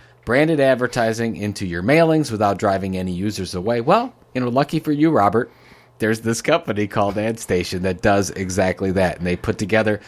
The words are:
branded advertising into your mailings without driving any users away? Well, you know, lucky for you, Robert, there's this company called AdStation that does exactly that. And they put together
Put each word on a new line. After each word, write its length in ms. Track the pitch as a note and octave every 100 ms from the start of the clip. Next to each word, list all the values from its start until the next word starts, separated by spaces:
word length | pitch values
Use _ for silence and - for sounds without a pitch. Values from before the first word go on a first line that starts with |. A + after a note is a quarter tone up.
| - _
branded 340 | - B2+ D#3 D#3
advertising 760 | C3+ B2 B2 B2+ A2+ A2 A#2 E2+
into 280 | G#2 G2+
your 200 | F#2+ E2+
mailings 480 | G2 D#3 E3 D#3 C3
without 260 | G#2+ G#2 F#2+
driving 380 | G#2+ G2 F#2+ F#2
any 160 | F#2
users 420 | F2 G#2 G2+ F2+
away? 260 | F#2 G2 A#2+
Well, 320 | B2 G#3 B3+ - _
you 60 | B2+
know, 80 | B2
lucky 320 | B2 D3+ E3
for 100 | D3
you, 200 | D3 D#3+
Robert, 400 | C3+ G2+ A2 - - - - _ _
there's 200 | A2 A2
this 200 | A2 A2+
company 460 | - E3 - G#2 G#2
called 260 | A2+ G2+
AdStation 680 | G2+ A2 A2+ - F#2 F2 F#2
that 200 | F#2+ F2+
does 280 | A2 G2+ G2
exactly 600 | - F#2+ F#2 F#2+ F2+ F#2+
that. 280 | F#2 F2+ -
And 80 | F2
they 100 | F2+
put 200 | - -
together 440 | G2 A2 A2 G#2